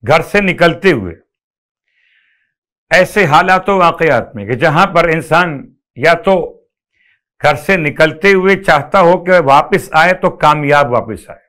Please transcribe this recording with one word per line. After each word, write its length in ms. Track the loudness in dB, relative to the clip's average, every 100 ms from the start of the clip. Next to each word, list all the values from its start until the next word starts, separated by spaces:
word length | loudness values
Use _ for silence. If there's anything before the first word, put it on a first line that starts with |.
घर 180 | 0 -2
से 180 | 0 -2
निकलते 480 | -2 0 0 0 0
हुए 240 | 0 -4 -14 _ _ _ _ _ _ _ _ _ _ _ _ _ _ _ _ _
ऐसे 320 | 0 0 0 2
हालात 440 | 2 2 0 0
व 80 | 0
वाकयात 520 | 0 0 0 0 -2 -14
में 120 | -8
कि 80 | -2
जहां 280 | 0 2 0
पर 200 | 0 0
इंसान 420 | -2 0 0 0 -6 -16 _ _ -4
या 160 | 0 0
तो 140 | 0 -2 -2 -12 _ _ _ _ _ _ _ _
घर 140 | -2 -2
से 180 | -2 -2
निकलते 520 | -2 0 -2 0 0
हुए 240 | 2 2 0
चाहता 420 | 0 0 0 2
हो 140 | 2 2
कि 200 | 2 0 4
वापस 440 | 2 2 -4 0 0
आए 160 | 0 0
तो 140 | -4 0
कामयाब 520 | 0 0 2 0 2
वापस 340 | -2 -4 -14 -16
आए 120 | -20